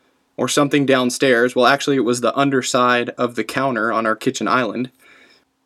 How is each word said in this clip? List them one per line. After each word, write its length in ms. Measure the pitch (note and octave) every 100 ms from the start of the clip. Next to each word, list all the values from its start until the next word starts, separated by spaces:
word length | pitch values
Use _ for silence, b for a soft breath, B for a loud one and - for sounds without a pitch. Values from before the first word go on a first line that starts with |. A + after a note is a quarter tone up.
| _ _ _ -
or 100 | B2+
something 380 | - C#3+ D3 C3+
downstairs. 680 | C3 B2 - C#3 A#2+ B2 B2+
Well, 120 | B2
actually, 300 | C#3 - C#3
it 80 | A2+
was 160 | B2
the 160 | - C#3
underside 720 | C#3 C3+ A#2+ B2+ B2 A#2+ A#2+
of 240 | - A#2+ A#2+
the 80 |
counter 480 | A2+ C3+ C3+ A2+ A2+
on 140 | A2 A2+
our 100 | A2
kitchen 320 | C3 B2 A2
island. 440 | B2+ G#2+ G#2 C3 _ b b b b b _